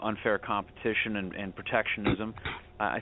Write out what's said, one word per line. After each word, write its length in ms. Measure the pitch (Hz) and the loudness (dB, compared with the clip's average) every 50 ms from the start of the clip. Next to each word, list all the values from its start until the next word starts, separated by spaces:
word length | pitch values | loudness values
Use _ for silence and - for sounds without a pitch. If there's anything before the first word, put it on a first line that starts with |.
unfair 380 | - 110 107 - - 113 104 95 | -2 -2 -2 2 2 2 2 2
competition 800 | - - 104 101 95 - - - - 113 107 - - 113 104 | 2 0 0 0 0 -4 -12 -2 0 0 2 2 0 0 0
and, 160 | 101 95 90 - | -2 -2 -4 -4
and 200 | 101 101 95 - | -6 -6 -6 -6
protectionism. 800 | 107 101 - 127 110 107 - - 110 101 101 98 98 110 110 113 - - - - - - - - - | -8 -4 2 2 2 2 2 -2 0 2 2 2 2 0 -4 -6 -6 -8 -8 -8 -8 -12 -14 -2 0
I 220 | 104 92 - 117 | 0 2 2 0